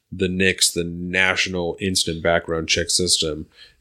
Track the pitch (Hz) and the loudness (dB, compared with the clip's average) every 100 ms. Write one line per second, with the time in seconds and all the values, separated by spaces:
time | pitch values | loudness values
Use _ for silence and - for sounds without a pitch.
0 | - 92 95 92 95 90 - 87 85 87 | -10 -2 0 2 2 4 0 0 -4 -4
1 | 90 92 92 90 95 92 85 - 98 92 | -2 2 2 2 0 -2 -2 -2 -2 0
2 | 87 82 85 85 - 80 80 87 82 - | -2 0 2 2 0 -4 0 -2 0 0
3 | 90 - 80 76 - - - _ | 2 0 0 -4 -10 -18 -20 _